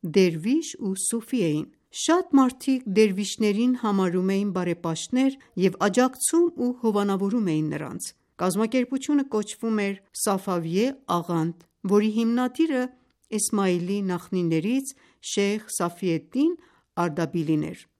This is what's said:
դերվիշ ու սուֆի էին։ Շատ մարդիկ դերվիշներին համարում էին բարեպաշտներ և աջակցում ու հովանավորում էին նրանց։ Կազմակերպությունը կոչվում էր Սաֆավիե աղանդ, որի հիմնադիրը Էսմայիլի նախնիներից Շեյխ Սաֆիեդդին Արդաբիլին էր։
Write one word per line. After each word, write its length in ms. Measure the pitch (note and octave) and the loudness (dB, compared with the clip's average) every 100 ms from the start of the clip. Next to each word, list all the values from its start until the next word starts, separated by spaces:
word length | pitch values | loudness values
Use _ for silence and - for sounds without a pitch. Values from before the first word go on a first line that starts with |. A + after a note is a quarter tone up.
| F3 | 2
դերվիշ 600 | F3 F#3 E3 F#3 D4 D#4 - | 4 4 2 0 0 -2 -6
ու 180 | G3+ F#3+ | -6 -4
սուֆի 440 | - A#3 - B3+ | -4 -4 -2 0
էին։ 260 | E3+ D3+ D3 _ _ | 0 0 -4 _ _
Շատ 420 | - - E4+ F4+ | -8 2 2 4
մարդիկ 520 | C#4 B3+ B3 - C4 A#3+ | 4 4 0 -2 -2 0
դերվիշներին 880 | F#3+ A3 F#3+ G3+ - G#3+ G3+ B3 B3 | 2 4 2 -4 0 0 2 0 0
համարում 540 | G#3+ G3 F#3 F3+ F#3 | 0 2 2 0 0
էին 200 | G3 G3+ | 0 0
բարեպաշտներ 840 | F3+ F3 E3+ E3+ D#3+ - B3+ C4+ C4+ - - | -2 -2 -2 -4 -6 -2 0 0 0 -12 0
և 180 | F#3+ F#3+ | 0 2
աջակցում 680 | G3+ G3+ B3+ B3+ - E4 F4 | 0 4 2 0 0 4 2
ու 180 | - B3 B3 | 2 -2 0
հովանավորում 720 | A3+ G#3 G3+ G3 G3 A#3+ G3 | 0 2 0 0 0 0 0
էին 180 | D#3 D#3 | 0 0
նրանց։ 380 | D3 D3 - - - _ - | -4 -8 -10 -12 -16 _ -4
Կազմակերպությունը 840 | F3+ F3+ A3 C4 A#3+ C4+ C4+ D4 C#4 | -2 0 0 0 0 -4 0 0 0
կոչվում 540 | G#3+ G#3+ - A3+ A3 | -4 -4 -6 -2 0
էր 160 | G3 G3 _ | -2 -4 _
Սաֆավիե 760 | - - F#3+ F#3+ F3+ E3 F3+ B3 C4+ - | -6 -2 -2 -2 -4 -2 0 0 -2 -2
աղանդ, 500 | F3 E3 E3+ D#3+ E3+ _ _ | -2 0 0 -2 -4 _ _
որի 300 | F#3+ G3+ G#3+ | 2 2 4
հիմնադիրը 760 | G#3+ A#3 A#3+ B3+ B3+ D#4+ C4 B3+ - _ _ _ | 0 0 0 -2 0 0 0 -2 -8 _ _ _
Էսմայիլի 680 | G#3+ - G#3 G3 F3+ F3 G3+ | -4 -2 0 2 0 0 -2
նախնիներից 920 | F#3+ F3+ - F#3 E3+ D#3+ F#3 C4 C4+ - _ _ | -2 -4 -4 -2 0 0 0 -2 -4 -16 _ _
Շեյխ 440 | - - G3+ G#3+ A3 | -6 -2 0 -2 -6
Սաֆիեդդին 880 | - F3 F3 F#3 E3 - B3+ D#4 F4 _ _ _ - | -4 -4 -2 -2 -2 -2 0 0 0 _ _ _ -4
Արդաբիլին 680 | F3 D3 E3 F3 D#3 D#3 D#3 | -2 -2 -2 -2 0 0 -2
էր։ 180 | E3+ - | -8 -20